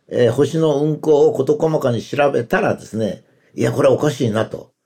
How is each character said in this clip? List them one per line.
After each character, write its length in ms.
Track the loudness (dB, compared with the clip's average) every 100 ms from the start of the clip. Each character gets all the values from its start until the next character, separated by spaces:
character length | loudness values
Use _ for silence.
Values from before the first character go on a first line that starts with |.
| _
え 220 | 0 0
ー、 20 |
星 260 | 2 0 0
の 240 | 0 0
運 180 | 0 -2
行 280 | 2 4 4
を 60 |
事 240 | 2 0 0
細 220 | 0 0
か 120 | 0
に 100 | -2
調 300 | -4 -2 0
べ 120 | 0
た 180 | -2 -2
ら 140 | 0 -4
で 100 | -6
す 120 | -6
ね、 260 | -6 -6 _ _ _ -4
「い 60 |
や、 100 | -2
こ 100 | 0
れ 60 | 2
は 60 |
お 40 | 2
か 140 | 0
し 140 | -2 -2
い 60 |
な」 140 | -2 -4
と。 240 | -8 -16 _